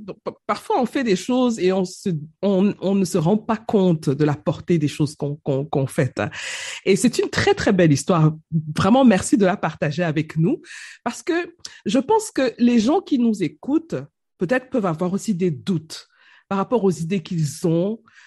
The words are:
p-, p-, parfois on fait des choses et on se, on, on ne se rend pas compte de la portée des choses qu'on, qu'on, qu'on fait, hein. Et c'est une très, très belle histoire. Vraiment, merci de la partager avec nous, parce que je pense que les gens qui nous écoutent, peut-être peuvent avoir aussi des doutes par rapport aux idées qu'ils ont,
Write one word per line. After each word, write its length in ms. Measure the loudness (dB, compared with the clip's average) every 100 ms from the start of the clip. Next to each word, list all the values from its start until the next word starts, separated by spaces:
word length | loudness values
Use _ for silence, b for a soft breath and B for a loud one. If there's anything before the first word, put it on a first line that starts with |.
p-, 120 | -12 -12
p-, 80 | -12 -12 -6
parfois 320 | -6 -2 -2
on 40 | 0
fait 180 | -2
des 140 | 0 0
choses 420 | 0 0 0 2
et 140 | 0
on 100 | 0
se, 260 | -2 -6 -6 -6 -8 _
on, 320 | 0 2 2 0
on 160 | -2 0
ne 80 |
se 140 | 0 0
rend 200 | 2 0
pas 200 | 0 -6
compte 520 | 0 2 4 2 0
de 140 | 0
la 120 | 0 0
portée 420 | -4 -6 -2 0
des 100 | 0
choses 280 | -2 -4 -2
qu'on, 200 | -8 -6
qu'on, 280 | -4 -4 -2
qu'on 220 | -2 -2
fait, 300 | 0 -2 -2
hein. 100 | -6 B B B B B 0
Et 100 | 2
c'est 240 | 2 0
une 100 | -2
très, 240 | 0 0
très 200 | 2 2
belle 180 | 4 4
histoire. 420 | 4 2 4 4 2 -4 -6 -4 -2
Vraiment, 280 | 2 6
merci 320 | 6 4 2 2
de 100 | 2
la 120 | 2
partager 460 | -4 -4 -4 -2
avec 340 | -2 -2 -4 0
nous, 240 | 0 0 B B B B
parce 180 | -10 -8
que 120 | -4 -4 -4 -12 B B -2
je 140 | 0
pense 320 | 2 0 0
que 220 | -2 -2 2
les 200 | 4 4
gens 220 | 4 0
qui 180 | 0 0
nous 240 | 0 0
écoutent, 520 | -4 -6 -4 -2 -2 -8 -10 _ _ _
peut-être 320 | -2 -2 -2
peuvent 160 | -2 -2
avoir 260 | -2 -2
aussi 240 | -4 -4 -2
des 160 | -2
doutes 560 | -2 -4 -4 -6 -16 -18 b b b _
par 120 | -4
rapport 240 | 0 0
aux 80 | 0
idées 320 | -2 -4 -4
qu'ils 420 | -4 -4 -4 -2 -2
ont, 380 | 0 -2 -6 b b